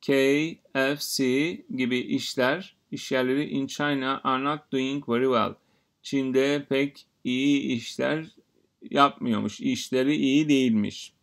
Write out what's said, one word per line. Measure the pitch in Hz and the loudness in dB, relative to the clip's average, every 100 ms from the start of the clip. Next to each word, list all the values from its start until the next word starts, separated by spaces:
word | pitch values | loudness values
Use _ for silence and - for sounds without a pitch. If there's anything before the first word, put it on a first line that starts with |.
K | - 135 135 143 160 - _ | 2 2 4 4 0 -6 _
F | 139 135 147 | -2 0 -2
C | - - 131 131 156 180 - 127 | -4 -2 2 2 0 -4 -10 -4
gibi | 127 127 | -2 -2
işler, | 135 139 - - 127 156 190 _ _ | -2 -4 -4 -2 0 0 -6 _ _
iş | 143 - | -12 -2
yerleri | 131 127 135 151 | 0 2 0 -2
in | 143 135 | -4 -6
China | - 147 139 131 135 | -4 -2 -2 -2 -4
are | - 131 | 0 0
not | 139 151 _ | -2 -4 _
doing | 131 131 139 139 | -4 -2 -4 -2
very | 120 | 0
well. | 131 123 101 98 _ _ _ _ | 2 2 0 -4 _ _ _ _
Çin'de | - 139 131 131 135 143 139 | -4 -2 0 2 2 0 -2
pek | 135 143 143 - _ | -2 -2 -4 -20 _
iyi | - 127 139 143 | -4 0 2 2
işler | 135 127 113 - 131 151 160 _ _ _ _ _ | 0 -4 -6 -4 -2 -2 -6 _ _ _ _ _
yapmıyormuş, | 110 143 143 - 127 107 104 - | -4 4 4 2 -2 -2 -2 -4
işleri | - 123 - 127 131 151 | -2 -2 -2 0 2 2
iyi | 139 139 156 | 4 2 4
değilmiş. | 139 131 110 104 - - _ | 4 4 4 0 -6 -18 _